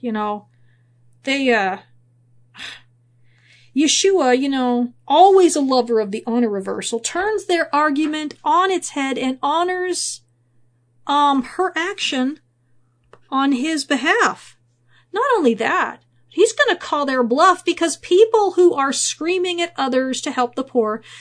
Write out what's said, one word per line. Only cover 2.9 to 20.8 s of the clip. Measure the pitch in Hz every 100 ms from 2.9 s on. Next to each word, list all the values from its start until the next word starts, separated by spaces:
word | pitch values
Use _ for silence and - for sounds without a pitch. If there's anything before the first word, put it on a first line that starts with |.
| _ _ _ _ _ _ _ _
Yeshua, | 262 311 - 392 381 254 254
you | 277
know, | 269 254 240 247 - -
always | 294 381 381 349 302
a |
lover | 269 254 240 226
of | 208
the | 220 -
honor | 233 233
reversal, | 202 196 208 - 226
turns | - 339 403 427 -
their | 349 320
argument | 285 302 277 311 311 302 -
on | - 330 381
its | 370 -
head | - 269 247
and | 262 262
honors, | 285 320 349 370 359 349 - - _ _ _ _ _ _ _ _ -
um, | 285 294 277
her | 247 - 359
action | 330 349 415 - 277 254 311 _ _ _ _ _ _ _ - _
on | 269 277
his | 262 302 320
behalf. | - 269 285 427 359 - - - _ _ _ _ _
Not | 381 554
only | 466 285
that, | 214 220 339 247 - _ _ _
he's | - 415
gonna | - 554 403
call | - 302 285
their | 262
bluff | 240 254 359 359
because | - 330 330 -
people | - 359 440 440 392
who | 359 349
are | 285 269
screaming | 247 - - 311 370 359 349
at | 339 -
others | 269 254 262 254
to | -
help | 262 247
the | 262
poor | 269 254